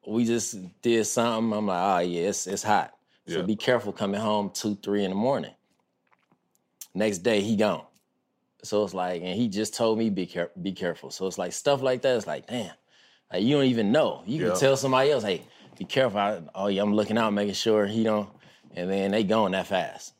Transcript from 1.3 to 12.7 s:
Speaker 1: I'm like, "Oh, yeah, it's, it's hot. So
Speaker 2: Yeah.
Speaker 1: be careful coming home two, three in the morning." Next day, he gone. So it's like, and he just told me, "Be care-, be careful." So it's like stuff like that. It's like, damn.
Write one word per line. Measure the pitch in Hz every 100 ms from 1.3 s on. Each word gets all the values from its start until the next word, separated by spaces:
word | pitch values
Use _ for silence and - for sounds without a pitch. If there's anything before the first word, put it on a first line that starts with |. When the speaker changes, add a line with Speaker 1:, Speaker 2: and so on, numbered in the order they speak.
| 113 113 107
Speaker 1:
I'm | 104
like, | 87
"Oh, | 95 90 90
yeah, | 87 90
it's, | 98 -
it's | 101
hot. | 107 104 - _ _ _ -
So | 82
Speaker 2:
Yeah. |
Speaker 1:
be | 87 107
careful | - 123 107
coming | - 101 101
home | 110 107 101
two, | - 110 104
three | - 101
in | 98
the | 95
morning." | 120 135 - - _ _ _ _ _ _ _ _ _ _ _ _ -
Next | 90 107 95
day, | 101 107
he | 101 107
gone. | 107 80 - _ _ _ _ _ _ _
So | - 104
it's | 101
like, | 92 90 87
and | 90 92
he | 120
just | 98 107
told | - 113 110
me, | 113
"Be | 95 90
care-, | 90 87 -
be | 92
careful." | 92 90 82 69
So | - 95
it's | 90
like | 90
stuff | - - 139
like | 131 127
that. | 135 123
It's | 98
like, | 76 -
damn. | 123 95